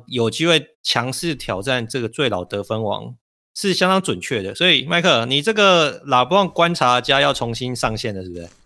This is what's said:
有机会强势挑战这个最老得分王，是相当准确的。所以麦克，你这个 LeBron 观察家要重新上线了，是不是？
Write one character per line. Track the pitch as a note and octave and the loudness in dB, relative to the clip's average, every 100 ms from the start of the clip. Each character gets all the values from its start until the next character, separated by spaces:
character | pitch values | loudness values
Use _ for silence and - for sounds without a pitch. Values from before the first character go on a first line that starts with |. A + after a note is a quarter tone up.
| - | -6
有 | B2 A2+ | -2 0
机 | A2+ E3 | 0 2
会 | D#3+ - _ | 2 0 _
强 | - A#2+ B2+ | -2 -2 -2
势 | C3 E3+ C3 | -4 -6 -6
挑 | - F#2+ | -4 -4
战 | A#2+ B2+ A2+ | -2 -4 -4
这 | C3+ | -6
个 | A2+ | -6
最 | - C3+ | -2 -2
老 | F#2+ - | -2 -4
得 | G#2 | -6
分 | G2+ A2 | -4 -4
王， | G#2 G#2 A#2 B2 _ _ _ - | -4 -6 -8 -16 _ _ _ -6
是 | G3+ | -2
相 | F3 F#3 | 0 2
当 | F#3+ | 2
准 | F#3 F#2 | 0 -4
确 | - A#2 | -4 -4
的。 | F#2+ | -4
所 | - F3+ | 0 2
以 | C#3 C3+ | 2 2
麦 | F3 | 0
克， | F3 B2 A#2+ | 2 2 2
你 | C#3 | -2
这 | D#3 | 0
个 | G#3+ G3+ F3 D3 - C#3+ | 4 4 6 2 -2 0
LeBron | B2+ B2+ F#3+ F#3 | 2 4 4 2
观 | - E3+ E3+ | 2 0 2
察 | B2 B2 | 2 2
家 | A#2+ C#3 | 2 2
要 | C#3+ | 2
重 | C3 A#2 A2+ | 0 -4 -4
新 | B2+ B2 | -6 -4
上 | A#2+ A2 | -4 -4
线 | A2+ | -6
了， | G2 | -8
是 | F#2 | -10
不 | F2 | -12
是？ | E2+ _ | -14 _